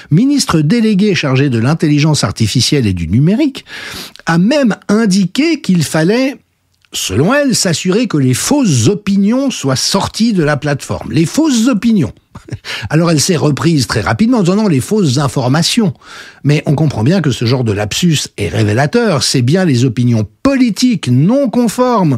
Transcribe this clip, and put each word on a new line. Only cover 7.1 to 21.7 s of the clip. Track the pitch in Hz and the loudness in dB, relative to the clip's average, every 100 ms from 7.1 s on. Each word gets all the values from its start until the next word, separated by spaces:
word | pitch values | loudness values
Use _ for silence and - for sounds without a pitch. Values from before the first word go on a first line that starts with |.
| 95 175 | 0 2
elle, | 285 277 | 2 0
s'assurer | 196 185 151 185 202 233 | 0 -2 -2 0 0 0
que | 151 | 0
les | 131 | 0
fausses | 123 - 285 226 127 113 | 0 0 0 2 2 2
opinions | 139 - 196 196 254 277 | 0 0 0 2 2 -2
soient | - 139 131 | -2 -4 -2
sorties | - 196 - - 233 | -2 -2 -4 -2 0
de | 190 | 0
la | 147 143 | 0 -2
plateforme. | 147 147 - 92 - | -4 -6 -6 -10 -4
Les | 147 170 | -2 0
fausses | - 320 233 240 | 0 0 2 2
opinions. | 208 233 214 101 - _ - | 0 0 0 0 -6 _ -20
<laughs> | - - - - 107 | -16 -14 -12 -10 -2
Alors | 156 175 | 0 2
elle | 151 | 2
s'est | - 156 | 0 0
reprise | 151 139 165 156 113 | 0 0 0 0 0
très | 113 | -2
rapidement | 98 110 226 247 | -2 0 0 2
en | |
disant | 170 196 | 2 0
non, | 214 | 2
les | 135 | 0
fausses | - 214 160 127 | 0 0 0 0
informations. | 139 147 123 147 - - 196 - - - - - | -2 -2 0 0 0 0 -2 -4 -14 -20 -20 -6
Mais | 143 151 147 | 0 0 0
on | 139 | 0
comprend | 156 - | 0 0
bien | 120 190 | 0 0
que | 143 | 0
ce | - | -2
genre | 117 131 | -2 0
de | 117 | -2
lapsus | 98 104 - 175 147 - - | -2 -4 -2 0 0 -4 -8
est | 104 | -4
révélateur. | 110 104 107 147 240 226 139 | -2 0 0 0 0 0 0
C'est | - 139 | 0 0
bien | 120 190 | 2 2
les | 180 120 | 2 2
opinions | 131 117 123 113 107 _ | 0 0 0 0 -2 _
politiques | 269 269 247 185 254 202 127 | 0 2 0 2 0 0 0
non | 123 170 269 269 | 2 2 2 0
conformes | 240 240 | 0 0